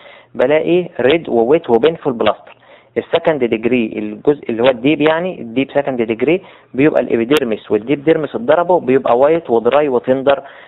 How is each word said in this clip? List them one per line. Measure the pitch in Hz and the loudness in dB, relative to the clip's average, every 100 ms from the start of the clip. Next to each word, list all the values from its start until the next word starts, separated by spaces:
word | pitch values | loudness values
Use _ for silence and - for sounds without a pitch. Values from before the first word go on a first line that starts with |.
| - - _ | -20 -20 _
بلاقي | 117 127 156 160 175 175 - | -2 0 2 2 0 0 0
ريد | 123 165 - | 2 0 0
وويت | 117 117 160 143 | 0 2 2 2
وبينفول | 117 151 165 147 | 2 2 0 -4
بلاستر. | 117 107 - - - _ - _ - | -2 -2 -4 -8 -20 _ -20 _ -8
السكند | - 165 170 151 | -4 -2 0 0
ديجري | 120 113 113 127 110 110 | -2 -2 0 0 -2 -4
الجزء | 107 104 147 147 - | -8 -4 -2 -2 -4
اللي | 113 | 0
هو | 127 | 0
الديب، | 120 135 151 147 | 2 0 0 0
يعني | 160 185 - | 0 -4 -8
الديب | 117 120 135 | -8 -6 -2
سكند | 143 139 123 | -2 -2 -2
ديجري | 113 110 127 185 - - _ | -4 -2 0 -2 -4 -20 _
بيبقى | 123 147 - | 0 2 2
الابيديرمس | 123 117 117 151 120 104 - | 0 -2 0 0 -2 -6 -2
والديب | 104 120 147 | -4 -2 -2
ديرمس | 143 160 143 | 0 0 -2
اتضربوا، | 117 120 160 175 175 | -4 0 0 2 0
بيبقى | 123 131 120 120 | 0 0 2 2
وايت | 143 165 165 | 4 2 0
ودراي | 113 113 143 147 | 0 2 2 2
وتندر | 120 - 131 131 139 - - | 0 0 0 0 -2 -4 -20